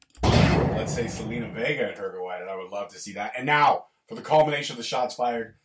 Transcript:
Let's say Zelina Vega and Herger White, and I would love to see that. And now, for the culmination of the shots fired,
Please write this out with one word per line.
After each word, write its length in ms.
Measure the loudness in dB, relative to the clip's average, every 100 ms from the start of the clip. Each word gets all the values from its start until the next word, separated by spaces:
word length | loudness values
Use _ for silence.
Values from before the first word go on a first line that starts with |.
| _ -2
Let's 720 | 2 6 4 4 2 0 -2
say 100 | -4
Zelina 480 | -4 -6 -6 -6 -8
Vega 360 | -4 -4 -2 -4
and 80 | -4
Herger 260 | -8 -6
White, 180 | -8 -8
and 100 | -8
I 60 | -10
would 140 | -8
love 180 | -8 -10
to 80 | -12
see 140 | -12
that. 180 | -8 -6 -4
And 80 | 2
now, 400 | 6 6 4 -2 _ _
for 60 |
the 80 | -12
culmination 520 | 4 6 6 2 -4
of 40 | -8
the 60 |
shots 300 | -4 -2 -2
fired, 420 | 0 -2 -2 -6 -12